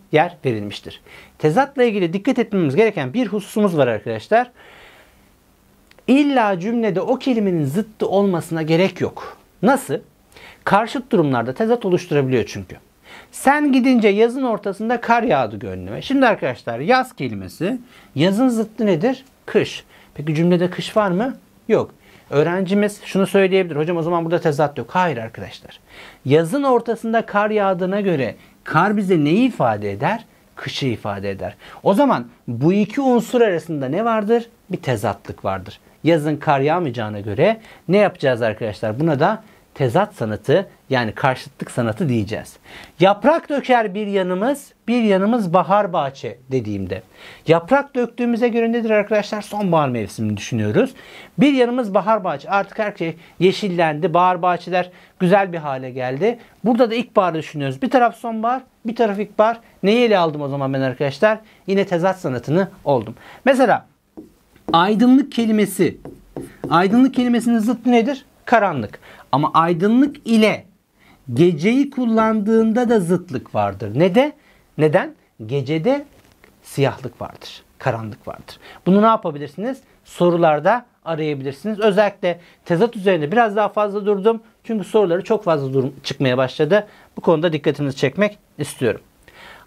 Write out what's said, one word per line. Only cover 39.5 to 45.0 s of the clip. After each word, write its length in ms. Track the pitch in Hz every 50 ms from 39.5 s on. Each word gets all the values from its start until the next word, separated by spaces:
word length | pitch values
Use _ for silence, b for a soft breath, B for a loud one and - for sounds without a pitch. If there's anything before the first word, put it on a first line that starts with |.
| b b b b -
tezat 400 | - 143 127 113 170 202 208 -
sanatı 540 | - 117 110 107 98 - - 135 185 196 b b b b -
yani 220 | 131 127 120 110 101
karşıtlık 580 | - - 139 131 - - 143 - - - -
sanatı 380 | - - 120 113 107 - 190 147
diyeceğiz. 480 | 123 113 104 92 107 80 - - - B B B B B B B B -
"Yaprak 480 | 160 190 208 202 - 262 311 330 311 -
döker 460 | 302 277 - - 254 240 226 214 180
bir 120 | 202 214
yanımız, 640 | 202 196 196 185 180 180 185 202 247 294 277 - - _ _ _ -
bir 140 | 233 247